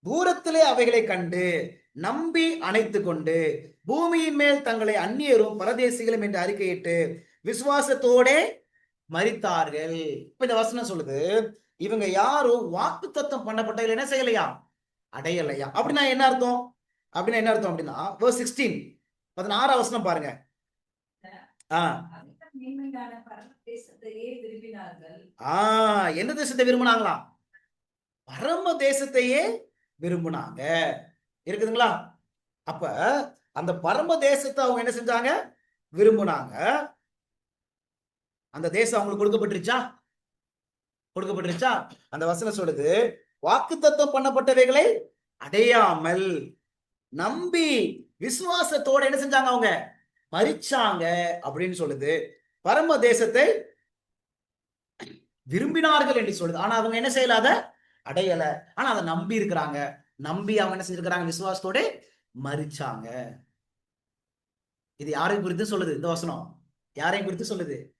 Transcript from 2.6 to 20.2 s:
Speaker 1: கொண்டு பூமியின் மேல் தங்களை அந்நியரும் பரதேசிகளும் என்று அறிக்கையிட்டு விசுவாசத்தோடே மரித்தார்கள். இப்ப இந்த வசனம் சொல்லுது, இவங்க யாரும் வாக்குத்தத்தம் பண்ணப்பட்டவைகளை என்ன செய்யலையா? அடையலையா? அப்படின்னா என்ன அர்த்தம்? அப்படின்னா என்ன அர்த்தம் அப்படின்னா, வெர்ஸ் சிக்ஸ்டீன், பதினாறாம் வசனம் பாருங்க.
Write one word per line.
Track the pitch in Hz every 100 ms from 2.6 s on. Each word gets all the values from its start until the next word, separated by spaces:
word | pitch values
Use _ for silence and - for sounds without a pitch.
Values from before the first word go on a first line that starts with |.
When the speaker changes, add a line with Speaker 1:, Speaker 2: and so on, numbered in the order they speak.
| 180 214 220 202
Speaker 1:
கொண்டு | 180 160 156 165 156 - - _
பூமியின் | 156 285 339 339 320
மேல் | 285 285 277
தங்களை | 262 226 214
அந்நியரும் | 208 180 254 294 233 208 214
பரதேசிகளும் | 190 240 247 240 226 226
என்று | 208 190
அறிக்கையிட்டு | 180 202 190 175 175 170 151 135 _ _ -
விசுவாசத்தோடே | - 277 285 277 262 254 247 254 294 403 - _ _ _ _ _
மரித்தார்கள். | 160 208 220 196 170 151 147 160 165 156 131
இப்ப | - _ 254
இந்த |
வசனம் | 220 220 240 220
சொல்லுது, | 180 135 139 170 214 220 - _ _
இவங்க | 196 220 196
யாரும் | 190 226 294 254 240 190
வாக்குத்தத்தம் | 170 - - - 294 285 269 214
பண்ணப்பட்டவைகளை | 220 220 226 226 226
என்ன |
செய்யலையா? | 269 269 247 220 151 - _ _ _ _ _ 127
அடையலையா? | 151 175 151 139 139 143
அப்படின்னா | 226 294 277
என்ன | 262 262
அர்த்தம்? | 254 247 247 247 _ _ _ _
அப்படின்னா | 165 190
என்ன | 233 220
அர்த்தம் | 220 202 165
அப்படின்னா, | 147 - 175 196
வெர்ஸ் | 240 247
சிக்ஸ்டீன், | 247 - 240 - - _ _ _ _
பதினாறாம் | - 196 208 262 254
வசனம் | 226 233
பாருங்க. | 185 160